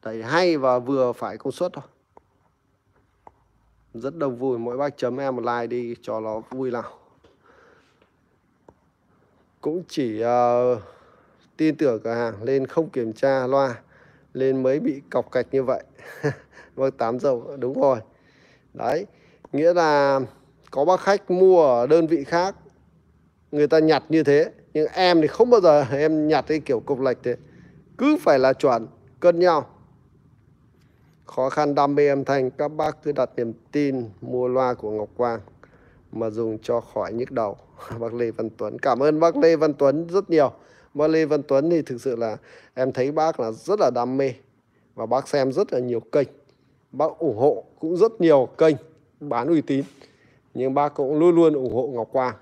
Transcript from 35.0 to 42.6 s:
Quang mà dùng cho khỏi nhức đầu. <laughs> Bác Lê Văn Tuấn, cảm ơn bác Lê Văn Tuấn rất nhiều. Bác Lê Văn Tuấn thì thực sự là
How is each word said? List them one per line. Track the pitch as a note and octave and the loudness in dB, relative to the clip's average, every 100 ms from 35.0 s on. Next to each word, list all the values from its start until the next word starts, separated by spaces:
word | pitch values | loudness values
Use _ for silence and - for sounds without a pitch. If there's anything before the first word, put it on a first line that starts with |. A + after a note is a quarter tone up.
| G#2 - | -8 -4
Quang | A#2+ A2+ - _ - _ _ _ _ | -4 -4 -10 _ -20 _ _ _ _
mà | A2 A2+ | -8 -6
dùng | G#2+ A2+ A2 | -4 -6 -6
cho | - A#2 | -4 -4
khỏi | - G#2+ F#2 | -4 -8 -6
nhức | A2+ C3 | -6 -6
đầu. | C3 G#2+ - _ - - | -4 -4 -6 _ -20 -16
<laughs> | A2+ | -10
Bác | A#2 | -8
Lê | A#2+ A#2 | -4 -4
Văn | A2 A2+ - | -4 -8 -8
Tuấn, | G#2+ A#2+ | -10 -4
cảm | C#3 A#2+ | -2 2
ơn | D3 D#3 | 2 2
bác | E3 G#3+ | 2 4
Lê | E3 E3 | 4 4
Văn | D#3 | 2
Tuấn | C#3 C#3 C#3+ E3+ | 2 2 2 -2
rất | F#3 G3 | -4 0
nhiều. | E3 C3 - _ _ _ | 2 2 -2 _ _ _
Bác | C#3+ D#3 | -2 0
Lê | D#3+ D#3 | 2 0
Văn | D3+ | -2
Tuấn | - C3+ D#3 | 0 0 2
thì | E3+ | 0
thực | - A#2+ | -2 -6
sự | C3+ A#2 | -6 -4
là | A2+ G#2+ _ - | -6 -8 _ -20